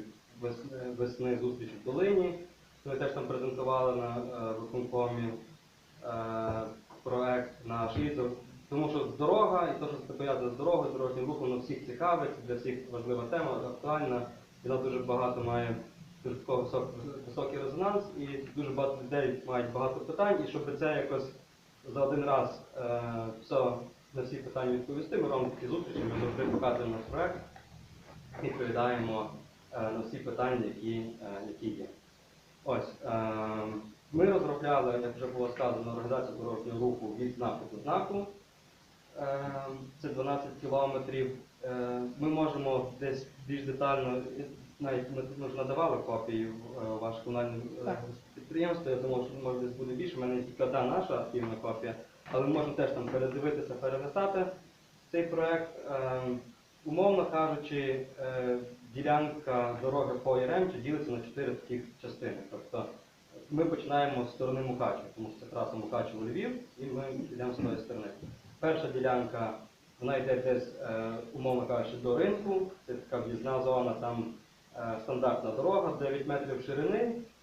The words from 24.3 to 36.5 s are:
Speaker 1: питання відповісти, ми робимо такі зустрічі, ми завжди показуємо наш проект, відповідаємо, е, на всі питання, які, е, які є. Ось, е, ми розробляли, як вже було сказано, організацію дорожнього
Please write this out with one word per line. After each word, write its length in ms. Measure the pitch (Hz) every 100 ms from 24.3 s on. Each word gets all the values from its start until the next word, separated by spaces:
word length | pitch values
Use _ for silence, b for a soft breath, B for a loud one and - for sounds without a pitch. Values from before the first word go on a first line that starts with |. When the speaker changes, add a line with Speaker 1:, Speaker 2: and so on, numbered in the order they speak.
| 135
Speaker 1:
питання 360 | 123 131 127
відповісти, 440 | 123 135 143 - -
ми 120 | 107
робимо 220 | 113 123
такі 120 | - 123
зустрічі, 320 | 170 - 143
ми 220 | 113 113
завжди 240 | 120 117
показуємо 520 | 127 - 127 120 117 113
наш 80 | -
проект, 300 | 151 180 - - - - - - - - - - 131
відповідаємо, 880 | - - 120 120 123 123 113 110 104 107 - - -
е, 80 | 120
на 200 | 110 117
всі 160 | 110 131
питання, 480 | 117 117 127 123 101
які, 300 | - 110 113
е, 320 | 113 113 104 98 104
які 200 | - 110
є. 180 | 98 - - - - - - - -
Ось, 280 | - 113 104 -
е, 280 | 131 113 113 110 110 110 110 107 - - -
ми 140 | 156 196
розробляли, 720 | 185 147 147 147 139 123 120
як 140 | 120 120
вже 100 | 127
було 220 | 123 120
сказано, 420 | - 123 113 117
організацію 460 | 117 120 127 - -
дорожнього 420 | 117